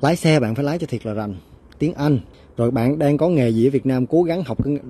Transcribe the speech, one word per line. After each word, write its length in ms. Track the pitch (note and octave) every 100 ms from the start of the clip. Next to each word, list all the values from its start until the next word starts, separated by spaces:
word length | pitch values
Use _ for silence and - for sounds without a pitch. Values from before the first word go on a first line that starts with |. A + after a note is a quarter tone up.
Lái 140 | C#3 E3+
xe 240 | E3 D#3
bạn 160 | A2 A2+
phải 100 | C#3+
lái 140 | E3
cho 80 | D#3+
thiệt 160 | A#2 A2+
là 80 |
rành 220 | G#2+ G#2+ F#2 - - - -
tiếng 140 | D3+
Anh. 260 | - D3 C3+ - - - -
Rồi 140 | A#2
bạn 280 | B2 B2 D3+
đang 180 | C#3+ D3
có 120 | E3
nghề 200 | D#3+ A#2+
gì 180 | A2+ B2
ở 40 |
Việt 140 | C3+ C3+
Nam, 200 | B2+ B2
cố 180 | E3
gắng 200 | E3+ F3
học 140 | B2+ A2
cái, 140 | C3+ C#3+